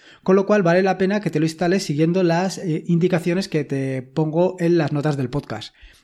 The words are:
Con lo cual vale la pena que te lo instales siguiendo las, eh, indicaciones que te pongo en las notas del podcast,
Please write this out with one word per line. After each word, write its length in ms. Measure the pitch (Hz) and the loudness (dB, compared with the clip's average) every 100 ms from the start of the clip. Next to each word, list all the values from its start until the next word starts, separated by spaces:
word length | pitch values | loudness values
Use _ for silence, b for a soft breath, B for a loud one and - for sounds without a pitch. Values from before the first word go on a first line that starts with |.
| B B | B B
Con 120 | - 190 | 2 2
lo 120 | 196 | 4
cual 160 | 208 | 2
vale 180 | 170 175 | 4 4
la 160 | 190 185 | 2 0
pena 240 | 190 202 | 0 0
que 80 | 175 | -2
te 100 | 151 | -2
lo 60 | 160 | -2
instales 380 | 160 175 190 | 0 0 0
siguiendo 400 | 190 147 160 180 | -2 0 2 2
las, 340 | 175 165 185 - | 2 2 -2 -4
eh, 260 | 190 160 - | -4 -4 0
indicaciones 640 | 170 180 175 175 180 190 | 2 2 0 0 -2 -2
que 140 | 156 139 | -4 -4
te 360 | 139 135 131 | -4 -4 -6
pongo 540 | 131 - 156 156 185 185 | -6 -2 -2 0 0 0
en 220 | 170 170 | 0 2
las 120 | 147 | 0
notas 240 | 147 147 139 | -2 -2 -2
del 140 | 127 | -4
podcast, 460 | 143 - 107 - b b b | -6 -6 -12 -12 b b b